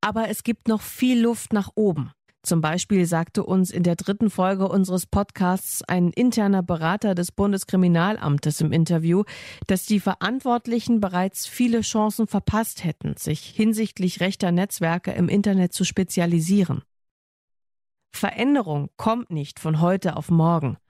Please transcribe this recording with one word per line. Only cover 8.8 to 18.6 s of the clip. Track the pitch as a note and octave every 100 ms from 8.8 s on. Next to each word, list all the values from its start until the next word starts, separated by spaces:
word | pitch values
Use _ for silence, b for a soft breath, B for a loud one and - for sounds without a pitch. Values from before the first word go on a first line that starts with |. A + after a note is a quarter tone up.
| D#3+ E3+ D#3+ F3 G#3 B B B -
dass | F#3 -
die | G#3+
Verantwortlichen | G3 F3+ F#3+ C4 C4 A#3+ - A#3 - A#3
bereits | G3 F3+ F#3+ - -
viele | - B3 A#3
Chancen | G#3 A3+ G#3+ - A3
verpasst | G3+ - G#3 A3+ -
hätten, | F3 D3+ D3+ C#3+
sich | - D3+
hinsichtlich | - - A3 A3 A3 - F#3 -
rechter | F3+ G3 F#3
Netzwerke | F3 A3+ - E3 E3+ -
im | - F3
Internet | G#3 G#3 F#3+ F3+
zu | -
spezialisieren. | F3+ - F#3 - E3+ E3+ D#3+ G3+ F3 - - _ _ _ _ _ _ _ _ _ _ _ _
Veränderung | - A3 - B3+ C#4+